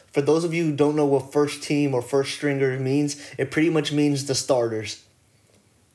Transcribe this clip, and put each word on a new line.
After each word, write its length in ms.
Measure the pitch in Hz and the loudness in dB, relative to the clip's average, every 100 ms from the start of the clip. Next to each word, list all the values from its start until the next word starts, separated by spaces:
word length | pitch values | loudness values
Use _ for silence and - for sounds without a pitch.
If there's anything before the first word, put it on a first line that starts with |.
| _ | _
for 100 | - | 0
those 220 | 143 160 | 2 2
of 100 | 170 165 | 2 0
you 100 | 165 | 0
who 100 | 143 | 2
don't 200 | 147 151 | 2 2
know 100 | 143 | 2
what 260 | 139 135 | 2 0
first 300 | 147 147 - | 0 0 -2
team 320 | - 147 143 | -2 0 0
or 80 | 127 | -2
first 320 | 120 139 139 | 0 0 0
stringer 460 | - 147 139 135 131 | -2 -2 0 0 0
means, 420 | 131 143 147 - - - | 0 0 0 -4 -10 -6
it 140 | - | -4
pretty 180 | 156 165 | 0 2
much 220 | 156 147 | 2 0
means 340 | 147 147 143 139 | 2 2 0 -2
the 80 | |
starters. 720 | 131 - 131 117 110 104 - - _ _ _ _ _ _ _ _ | -4 0 2 0 -2 -8 -12 -18 _ _ _ _ _ _ _ _